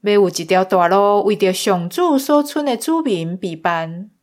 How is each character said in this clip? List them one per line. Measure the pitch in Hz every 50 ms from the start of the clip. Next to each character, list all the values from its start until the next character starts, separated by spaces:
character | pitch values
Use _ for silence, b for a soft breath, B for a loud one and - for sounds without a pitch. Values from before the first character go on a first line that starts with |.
| -
要 | 208 208
有 | 202 202 180
一 |
条 | 180 - 170 160 185 180 190
大 | 185 - 185 175 170
路 | 185 196 202 202 208 208 -
为 | 196 214
着 | - 196 185
上 | 185 185 - 214 190 180 170 175
主 | - - 359 349 294 269
所 | 269 - 294 294 285
剩 | 285 - 302 294
的 | 285 247 233
子 | - - 320 330
民 | 320 277 202 170 165 165 175
备 | 185 - 185 165 160
办 | 160 180 170 165 165 160 165 175 196 214 _ _